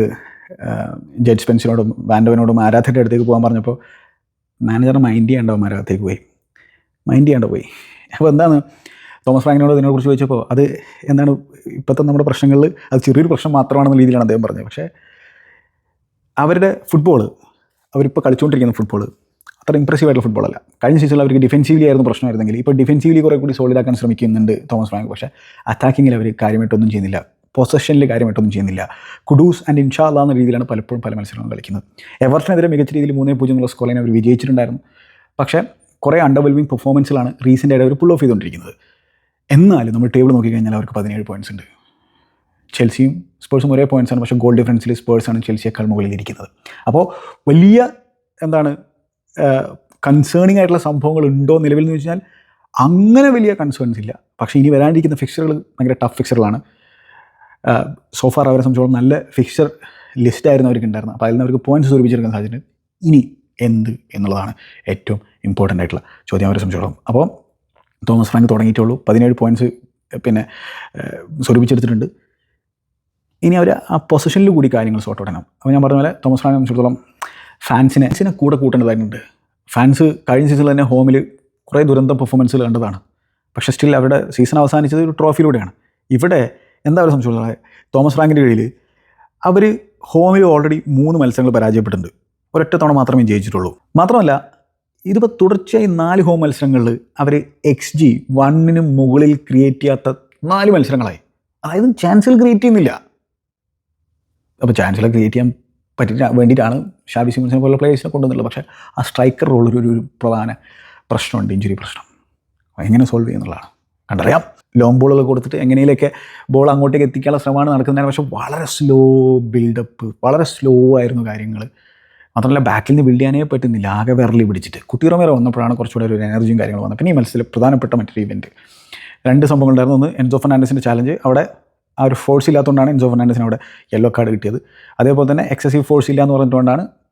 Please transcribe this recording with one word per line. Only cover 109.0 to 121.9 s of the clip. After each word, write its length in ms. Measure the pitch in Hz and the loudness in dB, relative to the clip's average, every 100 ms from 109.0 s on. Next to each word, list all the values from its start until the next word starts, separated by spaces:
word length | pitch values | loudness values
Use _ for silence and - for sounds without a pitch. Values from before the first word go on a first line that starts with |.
| 127 | -8
സ്ട്രൈക്കർ 380 | - 131 - 160 | 0 0 0 0
റോൾ 120 | 123 117 | 2 2
ഒരു, 60 | 120 | 0
ഒരു, 80 | 117 117 | 0 -2
ഒരു 60 | 127 - | -6 -6
പ്രധാന 280 | 113 110 113 - _ _ - - - | -4 -4 -6 -10 _ _ -20 -18 -8
പ്രശ്നമുണ്ട്, 400 | 113 - 113 101 98 | -6 -4 -6 -4 -4
ഇഞ്ചുറി 200 | 101 95 | -4 -6
പ്രശ്നം. 240 | - - - _ _ _ _ _ _ - 101 | -10 -18 -20 _ _ _ _ _ _ -10 0
എങ്ങനെ 180 | 120 127 | 2 2
സോൾവ് 180 | 120 113 | 0 -2
ചെയ്യുന്നുള്ളതാണ് 400 | - 95 - - _ _ _ - | -6 -8 -12 -18 _ _ _ -8
കണ്ടറിയാം. 320 | 98 87 165 - _ _ 123 | -4 0 0 -2 _ _ 0
ലോങ് 200 | 120 127 | 2 4
ബോളുകൾ 240 | 135 139 131 | 4 2 2
കൊടുത്തിട്ട് 280 | 127 135 151 | -2 -4 -4
എങ്ങനെയൊക്കെ 460 | 131 135 139 135 143 - - - - | 0 2 2 2 -2 -6 -20 -18 -2
ബോൾ 140 | 135 143 | 2 2
അങ്ങോട്ടേക്ക് 340 | 143 139 147 139 | 2 0 0 -2
എത്തിക്കാനുള്ള 320 | 135 143 147 | -2 -4 -2
ശ്രമമാണ് 260 | 139 139 147 | -2 -2 0
നടക്കുന്നത്. 340 | 139 131 139 139 | 0 0 -2 -2
പക്ഷേ 140 | 135 139 - | -4 -6 -8
വളരെ 280 | - 156 156 - | -10 -10 -8 -4
സ്ലോ 240 | 143 135 131 131 131 127 117 | 2 4 6 4 4 2 0
ബിൽഡപ്പ്, 540 | 120 117 113 - - 113 - 123 | -2 -2 -4 -8 -12 -14 -4 0
വളരെ 200 | 151 160 | 0 -2
സ്ലോ 200 | - 135 127 131 131 | -2 2 4 4 4
ആയിരുന്നു 240 | 120 120 113 | 0 -4 -6
കാര്യങ്ങൾ. 320 | 107 110 107 139 _ _ | -8 -10 -12 -14 _ _